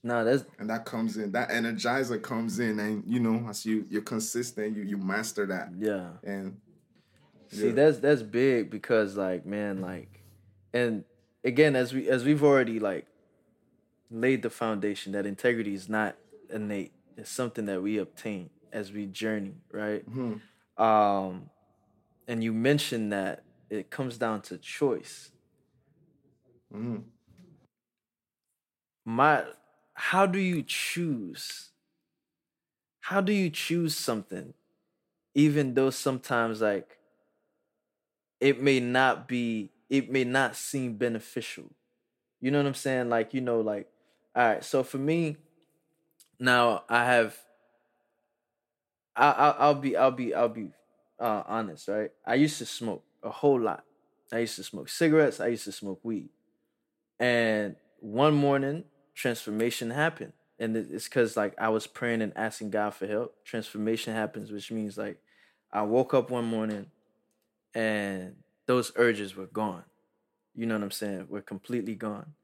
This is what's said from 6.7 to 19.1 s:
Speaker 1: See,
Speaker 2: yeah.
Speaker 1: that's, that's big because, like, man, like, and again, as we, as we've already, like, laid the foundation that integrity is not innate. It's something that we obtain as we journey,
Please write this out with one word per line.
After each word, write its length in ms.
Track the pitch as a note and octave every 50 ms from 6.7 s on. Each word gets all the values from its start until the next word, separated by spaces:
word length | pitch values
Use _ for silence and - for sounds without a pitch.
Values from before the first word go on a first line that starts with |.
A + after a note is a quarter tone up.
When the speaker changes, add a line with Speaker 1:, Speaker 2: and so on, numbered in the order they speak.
| _ _ _ _ _ _ _ _ _ _ _ _ _ - - _
Speaker 1:
See, 180 | - G#2 A2 A#2+
Speaker 2:
yeah. 40 |
Speaker 1:
that's, 260 | A2+ B2+ D3 D#3 D#3 A2+
that's 240 | A#2+ C#3+ D3 B2+
big 480 | A2+ G#2 G2+ A#2+ C3 C#3 B2+ A#2 G#2 E2+
because, 460 | G#2+ G#2 - - A#2+ A2 G#2+ G2 F#2+
like, 280 | G#2 G2 F#2 F#2 F2 -
man, 360 | F#2 G2+ G#2 G#2 G2+ G2 F#2+
like, 420 | F#2 F2+ F#2 E2+ - - - - _ - _ _ _ _ _ _ _ _
and 320 | - B2 B2 A#2 A2 G2+ - _ _ _ _ _ _ _
again, 320 | - B2+ A#2+ C3+ D#3 D3+ C#3
as 180 | B2+ B2+ A#2+
we, 160 | C3 C3 - -
as 160 | C3 B2 A#2+
we've 200 | C#3 D3+ D3 D3
already, 340 | D3 C#3 C3+ B2 A2+ A2+ A2
like, 300 | G#2+ G2+ F#2 D#2+ - _ _ _ _ _ _ _ _ _ _ _ _ _ _ _ _ _ _ _ _ _
laid 340 | A#2 A2+ A#2 C3 C3+ A#2+
the 80 | G2+ A#2
foundation 600 | - - A#2 A2+ G#2+ G2+ F#2+ G#2 G2+ - - G2
that 140 | G2 G2+ G2
integrity 480 | G2+ G2 - - B2 A#2+ A2+ G#2+ G#2 G2
is 140 | F#2+ F#2 G2
not 280 | G#2+ G#2+ G#2+ F#2+ - - _ _ - - - -
innate. 420 | - A2 G#2+ G#2 G#2 G2 F2+ - _ _ _ _ _
It's 140 | - G#2+ -
something 340 | - - B2+ A#2 A#2 A#2+ G#2+
that 160 | G2+ G2 F#2
we 160 | F#2 G2+ G#2+ G#2
obtain 520 | F#2 - _ - - A2 G#2 F#2+ F2+ D#2 _ _ _ _
as 200 | - A2 G#2 F#2+
we 140 | G2+ G#2 G#2
journey, 500 | G2